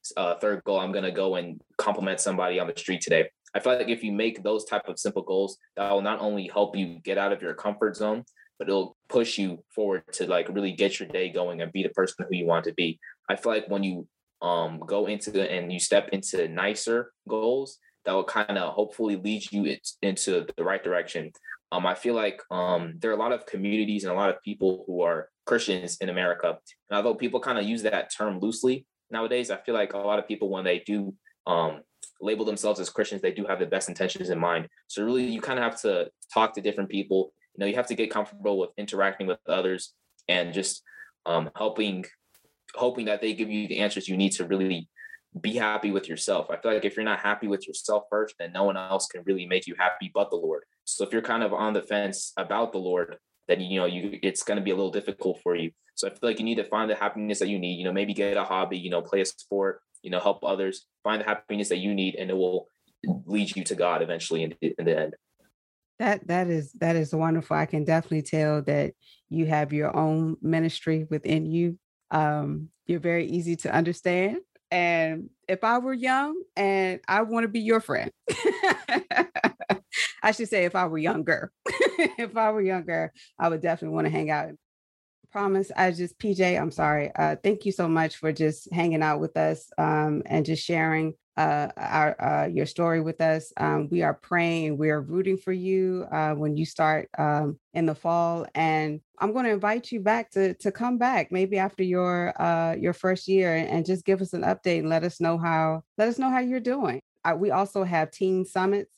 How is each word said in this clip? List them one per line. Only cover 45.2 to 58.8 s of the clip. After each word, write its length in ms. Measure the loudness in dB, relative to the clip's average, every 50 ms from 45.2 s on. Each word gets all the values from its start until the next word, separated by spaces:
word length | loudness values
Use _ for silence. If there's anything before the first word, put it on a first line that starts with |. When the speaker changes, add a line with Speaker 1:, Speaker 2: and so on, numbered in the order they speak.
| _ _ _ -6
Speaker 1:
be 120 | -6 -4 -2
happy 360 | 0 0 0 0 0 0 0
with 180 | 0 0 -2 -4
yourself. 400 | -8 -6 -2 0 0 0 0 -4
I 80 | -6 -2
feel 160 | 0 0 0
like 120 | 2 0
if 100 | 0 -2
you're 100 | 0 -2 -2 -2
not 60 | 0
happy 280 | 0 -2 -2 -2 -2 -2
with 200 | -2 -2 -4 -8
yourself 380 | -12 -10 -2 0 0 0 0 0
first, 260 | 0 0 0 -2 -4 _
then 120 | -10 -8
no 120 | -2 2 2
one 140 | 2 2 0
else 280 | -4 -2 -2 -2 -2 -4
can 160 | -8 -8 -2
really 220 | 0 0 0 0
make 220 | 0 0 0 0 -2
you 80 | -2 0
happy 320 | 0 0 0 -2 -8 -4
but 180 | 0 -2 0 0
the 60 | -2 -2 -2 -2
Lord. 160 | -4 -4 -6 _ _ _ _
So 200 | -10 -4 -4 -4
if 80 | -2 -2
you're 80 | -2
kind 220 | 0 0 0 0 0
of 100 | 0 0
on 200 | 0 0 0 0
the 100 | -2 -2
fence 500 | 0 -2 -2 -2 -2 -4 -6 -10 -8 -6 -8
about 340 | -6 -2 0 -2 -2 -2
the 80 | -2 -4
Lord, 380 | -2 0 0 0 0 -2 -6 -18 _ _ _ _ _ 0
then, 140 | 0 0
you 180 | 2 -2 0 0
know, 60 | 0
you, 340 | 0 0 -2 -6 -6 -6 -2 -2
it's 200 | -2 -2 -2 -4
gonna 180 | -2 -2 -2
be 100 | 0 0
a 40 | 0
little 160 | 0 0 0
difficult 480 | -2 -4 -4 -4 -8 -4 -2 -4 -4 -2 _
for 120 | -2 -2
you. 160 | -2 -2 -6 -8 _ _ _ _
So 120 | -6 -6 -6
I 40 |
feel 180 | -6 -2 -2 -2
like 100 | 0 0
you 60 | -2
need 100 | -2 0
to 80 | -2 -2
find 260 | -2 0 0 0 0
the 60 | 0
happiness 440 | 0 0 -4 -2 -4 -4 -4 -2 0
that 100 | 0 0
you 100 | 0 -2
need, 180 | -2 -4 -4 -2
you 60 | -2
know, 100 | -2 0
maybe 200 | 0 0 -2 0
get 240 | -2 0 0 0 0
a 60 | 0
hobby, 360 | 0 0 -2 0 -2 -4
you 100 | -6